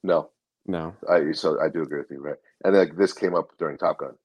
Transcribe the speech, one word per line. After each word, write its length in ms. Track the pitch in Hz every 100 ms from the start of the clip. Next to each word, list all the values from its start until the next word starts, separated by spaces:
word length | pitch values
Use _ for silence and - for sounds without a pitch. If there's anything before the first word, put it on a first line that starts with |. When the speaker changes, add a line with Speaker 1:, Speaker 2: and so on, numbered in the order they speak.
Speaker 1:
No. 260 | 95 82 - _ _ _ -
Speaker 2:
No. 280 | 87 80 - -
Speaker 1:
I, 240 | 87 76
so 280 | 80 82 78
I 80 | 78
do 140 | 85
agree 160 | 76 73
with 140 | 71
you, 80 | 69
right? 160 | 71 76 _ _
And, 120 | - 98
like, 180 | 85
this 180 | 82 98
came 220 | - 90
up 140 | 87 80 _
during 180 | 82 69
Top 220 | 85 78
Gun 160 | 69 62